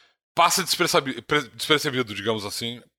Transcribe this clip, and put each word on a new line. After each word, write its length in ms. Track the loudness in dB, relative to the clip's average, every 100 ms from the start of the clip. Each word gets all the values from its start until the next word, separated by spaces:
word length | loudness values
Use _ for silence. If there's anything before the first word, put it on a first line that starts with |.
| _ _ _
passe 300 | 2 4 4
despercebi-, 580 | 0 0 2 2 0 -6
pre-, 260 | -2 -2 -2
despercebido, 680 | -8 0 2 2 -2 -4 -4
digamos 280 | -2 -2
assim, 380 | -4 -6 -8 -10 -18